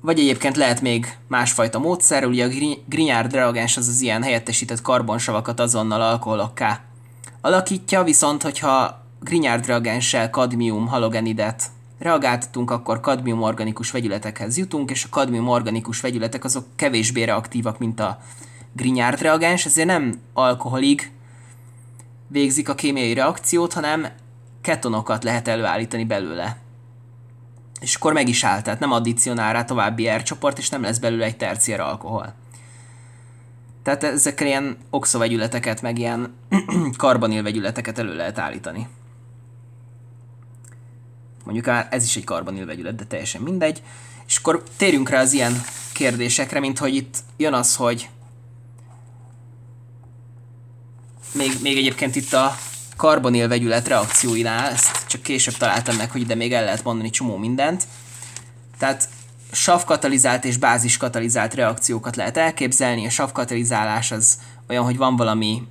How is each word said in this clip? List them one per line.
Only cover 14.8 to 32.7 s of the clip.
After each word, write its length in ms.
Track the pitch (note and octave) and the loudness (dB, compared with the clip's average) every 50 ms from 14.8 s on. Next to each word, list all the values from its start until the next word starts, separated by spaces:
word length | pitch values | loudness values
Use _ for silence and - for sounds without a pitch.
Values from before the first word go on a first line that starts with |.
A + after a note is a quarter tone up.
| C#3 B2+ | -4 -4
és 120 | C3 B2+ - | -4 -6 -6
a 60 | - | -4
kadmium 380 | - D3 C3+ B2+ A#2+ A2+ A#2 | 0 0 0 0 0 0 2
organikus 540 | B2 A#2+ A#2+ A2+ A2 G#2+ A2+ A2+ - A2+ - | 2 2 0 0 -2 -4 -4 -4 -6 -8 -4
vegyületek 420 | - B2+ B2 A#2 A2+ A2+ A#2+ B2+ - | -4 -4 -2 -2 -4 -4 -6 -6 -4
azok 220 | C3 - C3 B2 - - | -4 -4 -4 -6 -10 -6
kevésbé 480 | - D3+ C#3 B2 A2+ A2 A2+ B2 A#2+ A2+ | -2 0 2 2 2 0 0 0 0 0
reaktívak, 540 | A2+ G#2+ G#2+ A2 - - A#2+ A2+ A2+ G#2+ | 2 0 -2 -2 -4 -4 -4 -2 -2 -4
mint 220 | - B2 A2+ A2+ A2+ | -4 -4 -4 -2 -2
a 200 | G#2+ G2 - - - - - - - - - - - - - | -4 -4 -4 -8 -14 -20 -20 -20 -20 -20 -20 -20 -20 -16 -10
Grignard 480 | - - B2+ C3 B2 A#2+ B2 C3+ - | -2 0 0 2 4 2 2 2 2
reagens, 440 | D3+ D#3 D#3 D#3+ E3 E3+ F3+ F3 - | 4 4 4 4 4 2 2 2 0
ezért 220 | D#3+ - D#3+ D#3+ | 0 2 2 4
nem 320 | F3 F#3 E3 C#3+ A#2+ A2 - - - - | 4 4 2 2 0 -4 -4 -12 -6 0
alkoholig 800 | B2 C3 B2+ B2 B2 - B2 B2+ C3 C3+ C#3 C#3+ C#3+ - - - - - - - - - - - - - - - - - - - - - - - - - | 2 2 2 2 0 -2 -4 0 2 4 4 4 4 2 -10 -14 -20 -20 -20 -20 -20 -20 -20 -20 -20 -20 -20 -20 -20 -20 -20 -20 -20 -20 -20 -20 -20 -18
végzik 420 | - C3+ C#3+ C#3+ C3+ C3+ D#3 D3 - | -4 0 2 2 2 2 0 0 -2
a 60 | C#3 | -4
kémiai 380 | - - D3 C#3 C3+ B2 A#2 A#2 | 0 0 0 0 2 2 2 2
reakciót, 600 | C3 C3 D3+ E3+ - - - E3+ E3+ E3+ E3 - | 2 2 2 0 -2 -2 0 2 2 2 2 -2
hanem 340 | F3 D3+ D3+ D#3 D#3+ D#3 - - - - - - - - - - - | -2 -2 0 0 -2 -2 -6 -10 -16 -20 -20 -20 -20 -20 -20 -20 -8
ketonokat 640 | - - - B2+ - B2 A2 G#2+ A2 - A2+ A2 A#2+ | -2 -2 -2 0 0 -2 -2 -2 0 -2 -2 0 0
lehet 240 | A2+ A#2+ A#2 A#2 | 0 -2 0 0
előállítani 560 | A#2+ A2+ A2+ A2 F#2 E2 G#2+ A#2 A#2 - A2+ A2+ | -2 -2 0 0 0 0 -2 -2 -4 -4 -4 -2
belőle. 540 | A2+ A2 G2+ F#2+ D#2 E2 F2 F2 A2 A#2+ - - - - - - - - - - - - - - - - - - - - - - - - - | -2 -2 -2 -4 -4 -6 -6 -6 -6 -8 -10 -16 -20 -20 -20 -20 -20 -20 -20 -20 -20 -20 -20 -20 -20 -20 -20 -20 -20 -20 -20 -20 -18 -16 -10
És 160 | - - - | -4 -4 -4
akkor 180 | - - D#3 D3+ | 0 2 2 2
meg 140 | D3+ C3+ | 4 2
is 160 | B2 A#2 - - | 2 2 2 2
áll, 180 | G#2+ G2 G2+ | 2 0 0
tehát 180 | G#2+ G#2+ G#2+ A#2 | 0 -4 -4 -2
nem 120 | D3 C#3 | 0 0
addicionál 600 | B2 A#2 A#2 A#2 A#2 A#2+ - B2+ A#2+ A#2 A2 G#2+ A2+ | 0 2 2 0 0 0 0 0 0 -2 0 0 0
rá 100 | A#2 A#2+ | 0 -2
további 460 | B2 C3 A#2 G2+ G#2+ A2+ A2+ A2+ A2+ | -2 0 0 0 0 0 0 0 0
R 140 | G#2+ A#2 A#2 | 0 0 -2
csoport, 340 | - - - - C#3+ C3+ | -6 -6 0 0 0 0
és 120 | - - - | 0 -6 -4
nem 120 | C#3+ C3+ | -4 -2
lesz 160 | A#2 G2 A#2 | -2 -2 -2
belőle 280 | A#2 A#2+ A#2 A2+ A2+ A2+ | 0 0 0 0 0 -2
egy 120 | A2 A2+ | -2 -2
terciér 420 | - A#2 F#2+ F#2+ A2 - - G#2+ F#2+ | -4 -4 -4 -2 -2 -2 -2 -2 -4
alkohol. 540 | E2+ C#2 - - - F2+ A2+ G2+ - - - - - - - - - - | -4 -4 -6 -8 -8 -8 -8 -8 -8 -10 -16 -18 -20 -20 -20 -20 -20 -20